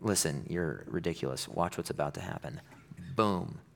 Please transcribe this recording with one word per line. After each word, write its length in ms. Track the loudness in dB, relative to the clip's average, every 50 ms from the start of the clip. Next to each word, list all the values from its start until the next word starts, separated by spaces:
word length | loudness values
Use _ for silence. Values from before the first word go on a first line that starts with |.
"Listen, 460 | 2 4 4 4 4 2 2 0 -2 -2
you're 360 | 0 2 2 2 0 -2 -6
ridiculous. 600 | -2 -2 0 0 0 0 0 -2 -2 -2 -2 -4 -4
Watch 280 | 2 2 2 2 2
what's 140 | -2 -4 -4
about 240 | 0 0 0 0 0
to 60 | -4
happen." 400 | -6 -6 -6 -6 -6 -8 -8 -8 -12 -14 -20 -20 -18 -18 -14 -12 -10 -4 2
Boom, 420 | 4 4 6 4 2 0 -2 -6 -10 -14 -18 -14